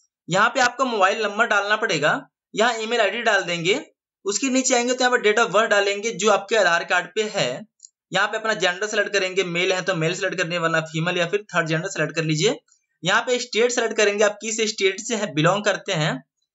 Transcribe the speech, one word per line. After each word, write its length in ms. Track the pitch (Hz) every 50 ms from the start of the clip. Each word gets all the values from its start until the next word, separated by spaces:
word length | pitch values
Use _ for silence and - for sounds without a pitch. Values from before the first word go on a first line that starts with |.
| _ _ _ _ _
यहाँ 220 | 160 165 190 220 240
पे 100 | 226 269
आपको 260 | 247 247 247 - 269
mobile 360 | 247 226 208 185 190 220 226 214
number 240 | 202 202 214 233
डालना 280 | 220 214 202 196 202 214
पड़ेगा, 340 | 214 214 202 180 143 143 160 214 277 - _ _ _ _ _ -
यहाँ 240 | 180 220 247 226 226
email 200 | 220 220 240 233
आईडी 200 | 208 190 202 240 233
डाल 180 | 226 208 190 180
देंगे। 360 | 170 175 170 165 180 226 302 - - _ _ _ _ _ _ -
उसके 240 | 196 202 - 277 262
नीचे 260 | 247 262 262 262 254
आएंगे 180 | 240 240 247 247
तो 100 | 254 254
यहाँ 80 | 247
पे 100 | 247 240
date 200 | 202 208 202 233
of 120 | 233 170 170
birth 160 | 208 226 208
डालेंगे 420 | 208 202 196 202 202 202 208 233 185
जो 180 | 170 202 220
आपके 240 | 202 202 - - 233
आधार 260 | 220 190 175 170 170 185
कार्ड 220 | 175 185 180 180 175 -
पे 80 | 220 214 208
है। 160 | 202 196 139 123 131 175 220 _ _ _ - - _ _ _ -
यहाँ 160 | 165 185 208
पे 100 | 214 220
अपना 160 | 220 220 220 208
gender 320 | 170 180 180 180 185 214
select 260 | 214 220 208 202 202 202
करेंगे, 300 | 196 185 185 180 196 185
male 260 | 175 170 175 185 190 185
है 80 | 185
तो 140 | 170 196 180
male 180 | 165 156 165 185
select 220 | 190 190 185 175
करने, 200 | 180 180 160 175
वरना 240 | 175 165 165 165 160 160
female 340 | - - 160 160 180 180
या 80 | 180 170
फिर 160 | 165 196 208 208
third 220 | - 170 175 160
gender 200 | 156 160 160 175 190
select 260 | - 180 151 147 147
कर 80 | 170 156
लीजिए। 320 | 160 156 151 185 226 277 - _ _ _ _ _ _ _ _ 160
यहाँ 180 | 175 202 233
पे 180 | 240 254 247 247
state 320 | 247 - - 208 240 247
select 260 | 240 196 226 220 214
करेंगे, 260 | 226 208 208 208 208 214
आप 140 | 202 208 -
किस 200 | 214 226 214 220 220
state 320 | 214 - - 196 190 190 190
से 160 | - - 233
हैं, 180 | 202 214 170 139
belong 300 | 151 151 170 190 208 208
करते 300 | 208 190 269 - 202 190
हैं। 200 | 156 151 185 247 269 - _ _ _ _ _